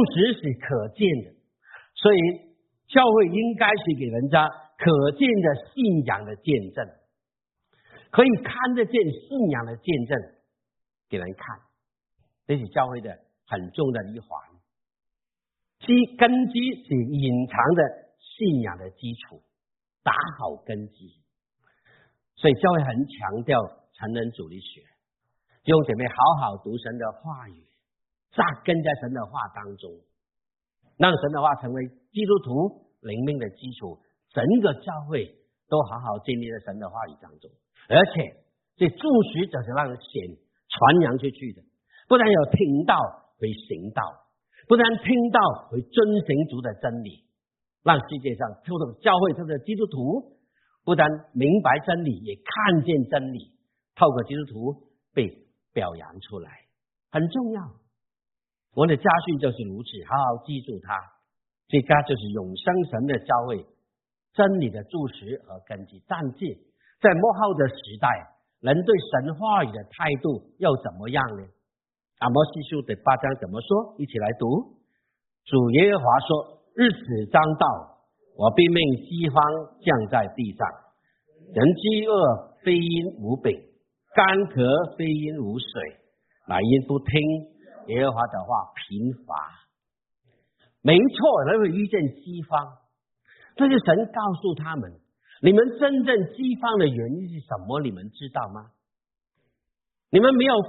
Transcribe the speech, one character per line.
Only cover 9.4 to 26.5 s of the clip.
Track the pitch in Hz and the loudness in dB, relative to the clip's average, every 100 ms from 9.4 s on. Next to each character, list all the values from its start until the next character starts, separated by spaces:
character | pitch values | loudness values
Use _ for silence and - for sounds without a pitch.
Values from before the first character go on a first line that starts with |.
| 202 | -2
仰 | 123 117 | -2 -6
的 | 117 | -8
见 | - 151 120 | -4 -4 -2
证 | 135 92 _ _ _ _ _ _ _ _ | -4 -6 _ _ _ _ _ _ _ _
给 | 98 | -8
人 | 90 | -8
看， | 95 - 101 _ _ _ _ _ _ _ _ - | -12 -16 -18 _ _ _ _ _ _ _ _ -6
这 | 143 | -4
是 | 107 | -2
教 | 147 127 | -2 -2
会 | 123 | -4
的 | 107 87 _ _ _ | -12 -16 _ _ _
很 | 101 90 | -10 -8
重 | - 139 | -4 -2
要 | 117 | -2
的 | 98 | -6
一 | 113 | -14
环。 | 110 76 - 87 _ _ _ _ _ _ _ _ _ _ _ _ | -16 -18 -18 _ _ _ _ _ _ _ _ _ _ _ _ _
基-， | - 247 240 - | 2 4 4 4
根 | 240 254 254 | 4 4 0
基 | 240 254 233 | -2 -4 -6
是 | - | -2
隐 | 131 117 143 135 123 127 | -2 0 -2 0 0 0
藏 | - 123 | 0 2
的 | 175 143 - - _ | 4 2 -2 -18 _
信 | _ - 208 139 | _ -4 0 0
仰 | 110 87 | -2 -8
的 | 92 | -14
基 | - 120 | -14 -12
础， | 120 - 85 _ _ _ _ _ _ | -12 -16 -20 _ _ _ _ _ _
打 | 127 110 147 - | -4 -2 -4 -8
好 | 95 - | -10 -10
根 | - 104 104 | -10 -12 -12
基。 | - 92 _ _ _ _ _ _ _ _ _ _ _ _ - | -18 -20 _ _ _ _ _ _ _ _ _ _ _ _ 0
所 | 160 | 2
以 | |
教 | 127 185 | 4 4
会 | 170 | 2
很 | 131 117 202 | 0 -2 -4
强 | - 101 107 | -6 -8 -6
调 | 117 127 98 - _ | -2 -2 -2 -8 _
成 | _ 107 | _ -10
人 | 117 117 | -6 -8
主 | 117 80 | -10 -16
义 | 92 | -18
学， | - - _ _ _ _ _ _ _ _ | -20 -20 _ _ _ _ _ _ _ _
弟 | - | 2
兄 | 160 | 4
姐 | 139 | 4
妹 | 110 123 | -2 -4
好 | - 139 151 | 2 2 4
好 | 123 | -2